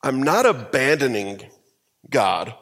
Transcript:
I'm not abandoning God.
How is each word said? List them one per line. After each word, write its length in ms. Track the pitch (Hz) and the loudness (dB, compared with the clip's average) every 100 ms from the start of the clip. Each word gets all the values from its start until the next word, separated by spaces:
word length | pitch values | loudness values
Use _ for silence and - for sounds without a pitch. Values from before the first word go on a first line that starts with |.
I'm 220 | 139 131 | -2 -2
not 220 | 139 190 247 | 2 4 2
abandoning 960 | 143 110 135 131 156 135 110 98 101 104 _ _ _ _ _ - | 0 -2 0 2 2 0 -2 -6 -10 -16 _ _ _ _ _ -4
God. 440 | 135 98 85 85 120 | 0 2 0 -4 -12